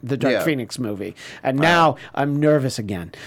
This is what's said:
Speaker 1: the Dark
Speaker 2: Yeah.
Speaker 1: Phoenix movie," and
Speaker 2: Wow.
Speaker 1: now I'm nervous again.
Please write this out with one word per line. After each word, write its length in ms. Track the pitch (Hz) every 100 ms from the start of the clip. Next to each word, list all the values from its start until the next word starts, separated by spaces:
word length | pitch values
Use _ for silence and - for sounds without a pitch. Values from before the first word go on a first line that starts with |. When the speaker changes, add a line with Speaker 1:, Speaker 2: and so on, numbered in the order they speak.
Speaker 1:
the 120 | 123 135
Dark 160 | 131
Speaker 2:
Yeah. 100 | 120
Speaker 1:
Phoenix 340 | 165 139 113 -
movie," 380 | 117 98 95 - - -
and 160 | 131 135
Speaker 2:
Wow. 60 |
Speaker 1:
now 320 | 160 170 160 - -
I'm 260 | - 143 143
nervous 380 | 151 151 131 -
again. 340 | 104 92 85 -